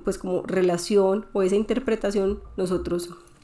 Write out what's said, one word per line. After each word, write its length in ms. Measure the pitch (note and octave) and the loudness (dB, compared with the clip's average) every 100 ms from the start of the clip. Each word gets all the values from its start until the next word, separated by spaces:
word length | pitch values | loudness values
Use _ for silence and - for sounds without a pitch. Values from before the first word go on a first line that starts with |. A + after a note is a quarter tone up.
pues, 140 | - F3+ | -4 -4
como 240 | F#3 F3+ | -2 -4
relación 880 | - F#3 F3+ F3 - G3+ F#3+ G3+ - | -2 2 2 2 2 4 4 2 -2
o 120 | G3+ | 0
esa 120 | F#3 G3+ | 2 2
interpretación, 840 | A3 A#3+ A#3+ A3 G3+ G3+ F#3+ G#3 - - | 0 -2 0 -2 0 0 0 -2 -8 -4
nosotros 520 | F3+ F3+ E3 F3 - - - - | -2 -2 -2 -4 -6 -14 -20 -10